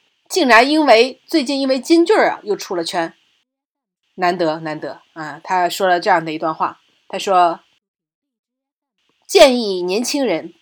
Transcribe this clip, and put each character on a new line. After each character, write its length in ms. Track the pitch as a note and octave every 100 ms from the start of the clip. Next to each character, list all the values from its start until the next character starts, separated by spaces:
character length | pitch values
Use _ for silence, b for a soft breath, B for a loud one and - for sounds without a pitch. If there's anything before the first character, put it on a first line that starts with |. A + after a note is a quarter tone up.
| _ _ -
竟 220 | F#4 C#4
然 180 | A3 C4+
因 200 | D#4 D4
为， 340 | A3+ C4 - -
最 180 | E4
近 160 | C4 C#4
因 80 | C4+
为 100 | C4+
金 260 | C4+ E4
句 100 | E4+
儿 160 | G#4 G#3
啊， 100 | -
又 140 | G3+ G3
出 180 | -
了 80 | F3
圈。 300 | E3 F#3 E3 _ _ _ _ _ _ _ _ _ _
难 220 | - F3+ F3+
得， 220 | E3 D#3+
难 200 | D#3+ D#3
得 220 | D#3 - _
啊， 260 | E3 D3+ D3+
他 240 | - F#3 F3
说 180 | - F#3+
了 140 | F3
这 80 | E3
样 160 | F3
的 80 | D#3+
一 60 | D#3
段 160 | E3
话， 240 | D#3+ E3+ - _ _ -
他 100 | G3
说 420 | G3+ F#3 F3 F#3 _ _ _ _ _ _ _ A3+ _ _ _ _ _ _ _ _ -
：“建 320 | - D4 B3
议 220 | G#3+ F#3
年 200 | F3+ G#3+
轻 240 | B3 D4 B3
人 280 | D#3+ - _